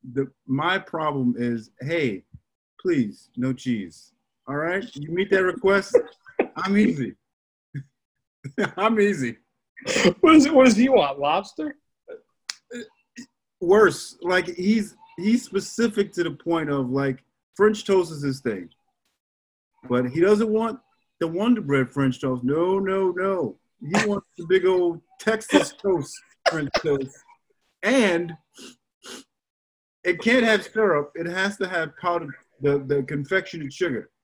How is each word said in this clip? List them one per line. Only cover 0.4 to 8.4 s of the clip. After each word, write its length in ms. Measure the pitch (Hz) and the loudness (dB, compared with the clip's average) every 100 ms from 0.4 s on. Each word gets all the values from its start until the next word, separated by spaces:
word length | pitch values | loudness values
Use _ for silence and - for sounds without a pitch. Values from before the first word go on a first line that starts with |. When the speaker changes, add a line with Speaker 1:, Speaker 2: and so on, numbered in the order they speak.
| - | -6
Speaker 1:
my 320 | 131 165 190 | -2 0 -2
problem 560 | 190 165 156 143 123 120 | -4 -6 -4 0 -2 0
is, 320 | 120 117 110 _ | -4 -4 -10 _
hey, 420 | 131 165 135 95 _ - _ _ _ _ | -4 -2 -2 -4 _ -20 _ _ _ _
please, 480 | 370 156 107 - _ - | -2 0 0 -4 _ -6
no 160 | 127 | -4
cheese. 600 | 127 131 113 90 - _ _ _ _ - | -4 -4 -4 -6 -16 _ _ _ _ -10
All 80 | 143 | -6
right? 280 | 160 185 185 - | -4 -4 -8 -14
You 160 | 147 | -8
meet 180 | 170 196 | -4 0
that 140 | 196 | 2
request, 520 | 185 175 190 196 190 - - _ - - - - | 2 0 2 2 4 0 0 _ -20 -4 -4 -4
I'm 200 | 185 202 | 0 2
easy. 360 | 214 147 113 - _ _ _ _ _ 143 - | 2 2 -6 -8 _ _ _ _ _ -16 -16
<laughs> 920 | _ _ _ _ _ | _ _ _ _ _